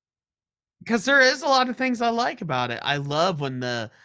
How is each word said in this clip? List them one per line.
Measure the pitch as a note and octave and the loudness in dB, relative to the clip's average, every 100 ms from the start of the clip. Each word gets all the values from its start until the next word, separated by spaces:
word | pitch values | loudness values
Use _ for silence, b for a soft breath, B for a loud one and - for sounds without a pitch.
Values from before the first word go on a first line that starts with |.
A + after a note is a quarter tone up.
| _ _ _ _ _ _ _ _ - | _ _ _ _ _ _ _ _ -4
'cause | A3+ | -2
there | F3 C#4 | 4 6
is | C4 C#4+ | 6 4
a | D#4+ | 2
lot | C4 B3+ | 2 2
of | B3+ | 0
things | B3+ A#3 | -2 -2
I | A#3 | -2
like | A#3 C4 B3+ | 0 -2 -6
about | E3+ B2+ B2 | -4 -2 -2
it. | A#2 | -4
I | - C#3+ | -4 -4
love | C#3+ D3+ F#3 D#3 | -2 0 0 0
when | C#3 B2+ | -4 -4
the | B2 A#2+ G#2+ b | -4 -4 -6 b